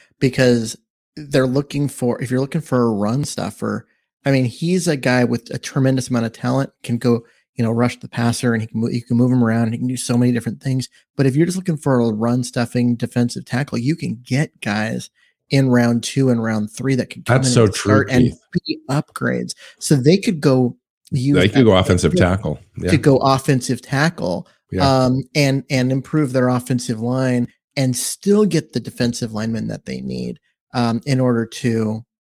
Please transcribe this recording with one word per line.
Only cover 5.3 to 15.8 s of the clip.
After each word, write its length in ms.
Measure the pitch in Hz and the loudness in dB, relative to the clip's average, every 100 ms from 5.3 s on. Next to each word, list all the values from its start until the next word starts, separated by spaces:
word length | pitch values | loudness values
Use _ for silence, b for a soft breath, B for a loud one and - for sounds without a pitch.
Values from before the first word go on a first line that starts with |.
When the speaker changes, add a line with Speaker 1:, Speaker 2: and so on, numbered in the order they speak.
| 120 - | -2 -6
Speaker 1:
a 60 | - | -12
tremendous 500 | - 147 131 131 123 | -6 0 0 0 -2
amount 160 | 123 113 | -2 -2
of 80 | |
talent, 380 | - 127 131 135 _ | -4 -2 -2 -2 _
can 160 | - 120 | -6 -2
go, 240 | 123 117 b b b | 0 0 b b b
you 100 | - | -4
know, 80 | 113 | -2
rush 280 | 117 123 - | 2 0 -2
the 80 | - | -12
passer, 440 | - 117 117 127 | -2 -2 0 0
and 80 | 113 | -2
he 40 | 110 | -4
can 140 | 113 | -4
mo-, 60 | 117 | -4
you 160 | 120 | -4
can 120 | - 120 | -2 2
move 140 | 127 | 2
him 120 | 127 | 2
around, 220 | 113 113 117 | 2 2 0
and 80 | |
he 40 | 117 | -2
can 100 | 127 | -4
do 80 | 127 | -6
so 220 | - 120 | -2 0
many 140 | 123 | 2
different 320 | 120 117 104 | 0 -4 -6
things. 260 | 135 131 120 b b - | -4 -4 -4 b b 0
But 120 | 135 | 0
if 80 | 135 | 2
you're 100 | 170 | 0
just 120 | 180 | 0
looking 200 | 185 151 | -4 -4
for 220 | 143 127 | 0 2
a 120 | 117 | 2
run 320 | 107 117 123 | 0 -2 -2
stuffing 520 | 120 127 120 127 120 117 | -2 -4 -2 0 0 0
defensive 500 | 120 123 120 127 - | -4 -2 -2 -4 -6
tackle, 320 | 127 147 117 | -6 -4 -4
you 180 | 123 170 | -4 -4
can 240 | 131 117 123 | -6 -8 -4
get 340 | 127 156 - | -2 -2 -4
guys 500 | 113 107 110 123 - _ _ _ - | -6 -4 -4 -6 -10 _ _ _ -2
in 180 | 139 131 | 2 4
round 340 | 123 | 4